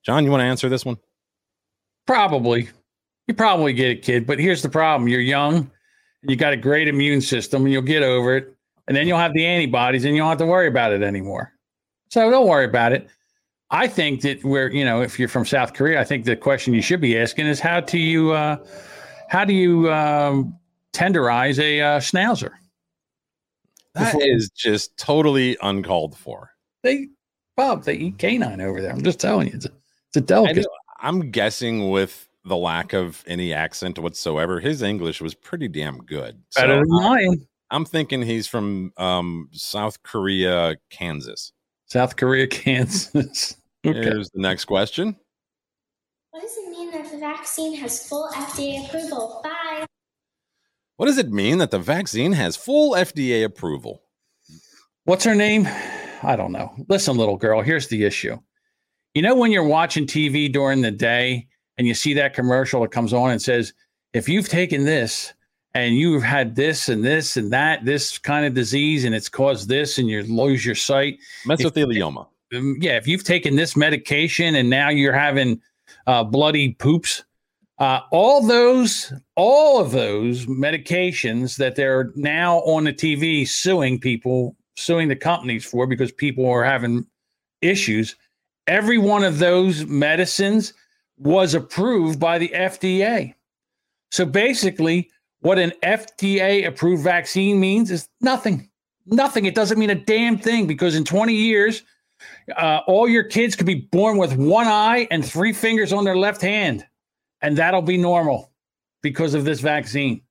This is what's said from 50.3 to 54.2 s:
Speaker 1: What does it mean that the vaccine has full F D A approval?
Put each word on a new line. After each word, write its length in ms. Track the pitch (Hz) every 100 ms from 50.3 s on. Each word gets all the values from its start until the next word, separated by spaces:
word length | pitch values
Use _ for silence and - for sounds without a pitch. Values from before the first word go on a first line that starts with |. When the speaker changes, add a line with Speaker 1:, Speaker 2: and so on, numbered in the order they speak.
| _ _ _ _ _ _ -
Speaker 1:
What 100 | 247
does 100 | 269
it 140 | 156
mean 260 | 101 101 175
that 140 | 156
the 80 | 98
vaccine 540 | 85 160 190 113 151
has 220 | 175 90 -
full 400 | - 294 302 190
F 180 | 180
D 200 | 151 131 117
A 20 |
approval? 600 | 110 - 85 71 58 50 _ _